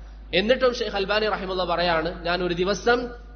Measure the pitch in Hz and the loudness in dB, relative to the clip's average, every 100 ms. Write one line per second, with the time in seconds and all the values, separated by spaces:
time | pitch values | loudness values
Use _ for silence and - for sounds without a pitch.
0 | - - - 170 208 254 254 240 214 208 | -16 -16 -2 0 2 4 4 0 -4 -2
1 | 190 208 220 185 190 190 180 170 175 165 | 0 2 2 -2 -2 -2 0 2 2 2
2 | 160 180 165 180 180 170 180 202 233 247 | 0 -4 -2 0 0 0 0 0 2 2
3 | 247 - - | 0 -10 -16